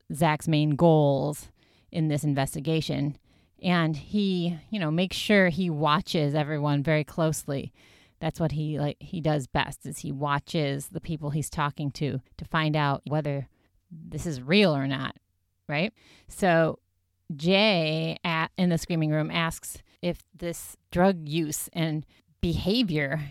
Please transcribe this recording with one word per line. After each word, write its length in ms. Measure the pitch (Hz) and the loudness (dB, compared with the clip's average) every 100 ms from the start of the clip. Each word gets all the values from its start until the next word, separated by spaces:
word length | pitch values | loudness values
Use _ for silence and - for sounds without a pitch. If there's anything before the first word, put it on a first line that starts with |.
| - | -10
Zach's 360 | 151 165 151 - | 0 2 2 2
main 220 | 151 151 | 2 4
goals 800 | 143 170 156 143 139 143 151 - _ _ _ _ | 4 6 6 6 2 -2 -6 -12 _ _ _ _
in 180 | - 156 | -2 0
this 160 | 143 151 | 0 0
investigation. 920 | 139 135 - 139 160 151 139 143 139 _ _ _ _ | 0 -2 -4 -2 0 0 -2 -4 -6 _ _ _ _
And 340 | 185 175 160 151 | 0 2 2 -2
he, 600 | - 208 196 185 170 165 - | -4 -2 0 0 -2 -4 -8
you 100 | 220 | -4
know, 120 | 202 | -2
makes 240 | 160 185 - | 0 0 -2
sure 320 | - 208 185 | 2 6 6
he 220 | 156 185 | 2 -2
watches 640 | 147 151 151 - 175 147 151 | 0 2 2 0 0 0 0
everyone 480 | 147 151 147 143 | -2 -2 0 0
very 220 | 139 151 147 | 2 0 0
closely. 640 | - 160 151 - 139 - - - _ _ _ | -2 0 -2 -4 -6 -8 -14 -20 _ _ _
That's 180 | 160 - | -6 -2
what 140 | 160 | -2
he, 280 | 147 151 151 | -2 -4 -2
like, 180 | 147 - | -4 -4
he 220 | 147 180 | -10 -4
does 260 | 147 151 127 | 0 0 -2
best, 380 | 147 139 - 143 | -2 -4 -6 -12
is 140 | 147 | -10
he 120 | 151 | -8
watches 800 | 139 143 143 - 170 143 139 - | -6 -2 -2 -2 -2 -2 -4 -8
the 100 | 175 | -10
people 300 | - 156 147 | -8 -6 -4
he's 200 | 147 139 | -4 -4
talking 400 | - 147 - 147 | -2 -4 -2 -6
to, 280 | - 147 123 - - | -4 -4 -4 -8 -14
to 80 | - | -6
find 300 | 165 156 151 | -2 0 2
out 260 | 143 139 - | 0 0 -2
whether 420 | 151 147 139 127 _ _ _ _ | -4 -2 -6 -8 _ _ _ _
this 360 | 165 165 151 175 | -20 -12 -8 -6
is 160 | 135 | -6
real 340 | 127 196 196 143 | 4 6 6 4
or 120 | 135 | 0
not, 280 | 131 135 - _ _ _ _ - | -2 -4 -10 _ _ _ _ -6
right? 240 | 147 196 - _ - - | -4 -4 -6 _ -20 -20
So 520 | - 190 165 160 - _ _ _ _ - | 0 4 4 4 0 _ _ _ _ -14
Jay 840 | 147 160 190 220 180 156 156 160 160 185 | -4 2 4 6 4 2 0 -2 -4 -2
at, 260 | 160 160 - | -2 -2 0
in 120 | 180 | 2
the 80 | 165 | 2
screaming 340 | - 165 156 | 0 0 2
room 200 | 151 151 | 0 0
asks 500 | 170 165 - - - - _ | -2 -2 -4 -12 -16 -20 _
if 220 | 180 170 _ 165 | -6 -6 _ -12
this 400 | 175 165 - - _ | -10 -10 -12 -20 _
drug 380 | 175 190 180 151 | 2 4 2 -2
use 400 | 156 156 151 - | -2 -2 -4 -6
and 340 | - 165 156 - _ _ _ | -4 -2 -2 -6 _ _ _
behavior 800 | 175 160 180 226 220 151 139 156 143 | -2 0 0 2 2 0 -2 -4 -6